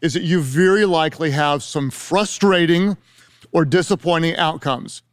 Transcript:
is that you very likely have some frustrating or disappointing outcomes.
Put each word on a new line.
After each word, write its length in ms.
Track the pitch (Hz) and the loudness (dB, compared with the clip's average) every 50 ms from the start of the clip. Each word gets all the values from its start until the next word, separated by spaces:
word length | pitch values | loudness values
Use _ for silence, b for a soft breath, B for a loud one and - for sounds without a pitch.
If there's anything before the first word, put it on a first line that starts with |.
is 120 | B 160 127 | B -4 -2
that 100 | 180 - | -2 -2
you 180 | 160 180 175 | 0 0 0
very 420 | 147 131 131 165 185 185 196 214 208 | 0 0 2 2 4 4 4 2 2
likely 480 | 190 170 160 156 156 - - 160 151 | 2 2 2 0 0 -2 -4 -4 -2
have 320 | 139 151 147 147 143 143 - | 0 0 0 0 0 -2 -4
some 260 | - - 151 139 131 | -6 -6 -6 -6 -6
frustrating 1080 | - - - - 165 196 214 - - - 202 196 185 175 170 160 165 175 190 208 190 - b b b b b b b b b b b | -8 -10 -6 -2 0 0 0 -2 -2 0 2 2 4 4 2 2 2 2 0 0 -2 -6 b b b b b b b b b b b
or 100 | 170 156 | 0 2
disappointing 720 | 131 165 185 170 - 202 - - 175 170 160 165 165 170 | 2 2 2 2 0 -2 -2 0 0 0 2 0 0 0
outcomes. 680 | - 170 156 - - - 143 127 120 - - - - - _ | 0 -2 -2 -2 -4 -4 -4 -4 -4 -6 -12 -16 -18 -20 _